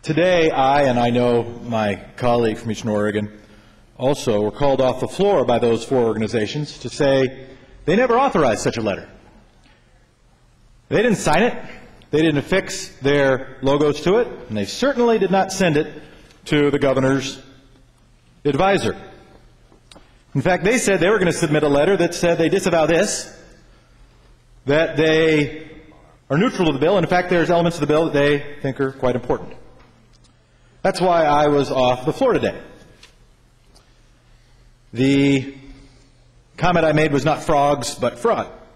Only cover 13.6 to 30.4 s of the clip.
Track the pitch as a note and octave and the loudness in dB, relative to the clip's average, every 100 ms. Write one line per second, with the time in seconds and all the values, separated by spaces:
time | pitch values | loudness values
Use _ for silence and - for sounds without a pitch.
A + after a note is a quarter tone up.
13.6 | C3+ C#3+ D3 C#3+ F3 G#3+ A#3 - - G#2+ | 0 2 2 0 0 0 0 -8 -8 -6
14.6 | G2+ - C4+ C4 A#3+ A3+ F#3+ F#3+ F#3+ - | -6 -2 -2 0 2 2 2 0 0 0
15.6 | F#3 D3 D3+ - - - - - - D3+ | 0 0 -2 -8 -20 -20 -20 -20 -2 2
16.6 | C#3+ C#3+ C#3+ C3+ C3 C3+ - - - - | 2 2 0 2 2 0 -4 -12 -18 -20
17.6 | - - - _ _ _ _ _ C#3+ C3+ | -20 -20 -20 _ _ _ _ _ -4 0
18.6 | F#3+ G3 - - - - - - - - | 2 2 -2 -6 -12 -20 -20 -20 -20 -20
19.6 | _ - _ - - _ _ C#3+ C3+ F3+ | _ -20 _ -20 -20 _ _ -4 -2 0
20.6 | F3 B3 - F#3+ E3+ G#3+ F3+ - E3 D3+ | 0 0 0 2 2 2 0 0 0 0
21.6 | D3 C#3+ D#3+ G3 - - F3 E3 E3 F#3 | 2 2 2 2 0 0 0 2 0 0
22.6 | F#3+ E3 D#3 E3 G#3 - - - - - | 0 2 2 2 0 -4 -10 -18 -20 -20
23.6 | - - _ _ - _ _ _ _ - | -20 -20 _ _ -20 _ _ _ _ -16
24.6 | B2 D3 D#3+ C#3+ D#3+ D#3 D#3+ D#3 C#3+ - | -2 0 0 0 2 4 4 2 0 -6
25.6 | - - - - - _ _ C#3+ A#3+ - | -16 -20 -20 -20 -20 _ _ 0 0 0
26.6 | E3+ C#3 D3+ G3+ D#3+ F3+ F3+ F3 D#3+ E3+ | -2 2 2 2 2 0 2 0 2 2
27.6 | E3+ E3 C#3+ D3+ D#3+ D3 C#3+ D3 C#3 - | 2 -2 0 2 2 2 2 0 -4 -8
28.6 | C#3 B2 C3+ C3 B2+ A#2+ - C3 E3 - | -6 -4 -4 -2 -2 -2 -2 -6 -6 -18
29.6 | - - - _ _ - - _ | -20 -20 -20 _ _ -20 -20 _